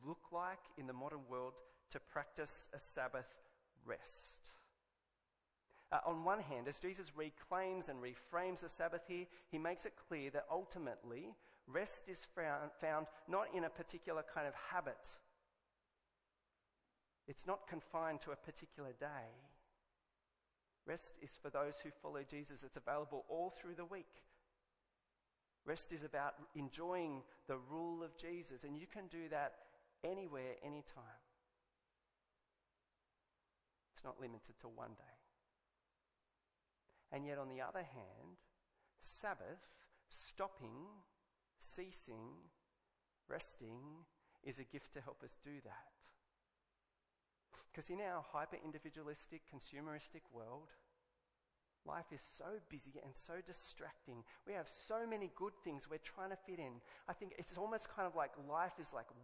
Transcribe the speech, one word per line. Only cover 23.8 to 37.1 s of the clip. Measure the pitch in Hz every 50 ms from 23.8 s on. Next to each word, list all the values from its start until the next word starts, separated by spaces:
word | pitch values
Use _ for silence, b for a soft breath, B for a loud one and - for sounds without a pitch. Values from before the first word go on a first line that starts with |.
| 175
week. | 170 196 190 160 - - - - B B B B _ _ _ _ _ _ _ _ _ _ _ _ _ _ _ _ _ _ _ _ _ _ _ -
Rest | 131 160 160 - -
is | 170 151
about | 147 151 151 143 143 143 - - 147 - -
enjoying | 156 139 131 - - 170 175 180 180 170 156 143 131 113 B B B B
the | - 135
rule | 131 127 131 151 165 170 170 170 165
of | 170 160 - -
Jesus, | - 165 175 175 165 - 135 123 -
and | 143 147
you | 151 175
can | - - 214 190
do | 170 160 170 165 156
that | 156 147 143 131 - B B B B B B B _ -
anywhere, | - 165 185 196 190 170 147 135 127 127 120 -
anytime. | - 147 147 147 147 - - 131 117 110 104 - - _ _ _ _ _ _ _ _ _ _ _ _ _ _ _ _ _ _ _ _ _ _ _ _ _ _ _ _ _ _ _ _ _ _ _ _ _ _ _ _ _ _ _ _ _ _ _ _ _ _ _ _ _ -
It's | - -
not | 131 - -
limited | 131 120 113 107 - - 110 -
to | - 120
one | 113 117 120 113 110
day. | - - - - - - _ _ _ _ _ _ _ _ _ _ _ _ _ _ _ _ _ _ _ _ _ _ _ _ _ _ _ _ _ _ _ _ B B B B B